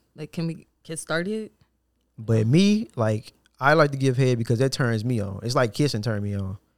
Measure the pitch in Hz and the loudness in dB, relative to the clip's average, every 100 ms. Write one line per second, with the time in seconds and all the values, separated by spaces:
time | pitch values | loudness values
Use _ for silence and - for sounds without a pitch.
0 | _ - 156 - 165 160 - _ - 165 | _ -18 -12 -6 -6 -8 -16 _ -14 -12
1 | - 160 180 220 214 _ _ _ _ _ | -6 -4 -4 -6 -10 _ _ _ _ _
2 | _ - 110 113 110 151 196 107 - - | _ -8 0 2 4 4 4 2 -2 -2
3 | 110 110 - - _ - 135 160 147 139 | -2 -2 -6 -20 _ 0 4 6 4 2
4 | 135 123 131 120 113 117 135 - 123 113 | 0 2 2 2 0 0 0 0 0 0
5 | 117 120 101 98 117 135 123 - 147 110 | 0 -2 -4 -6 -2 0 0 0 -2 -2
6 | 110 104 101 101 95 101 _ | -4 -4 -4 -4 -6 -10 _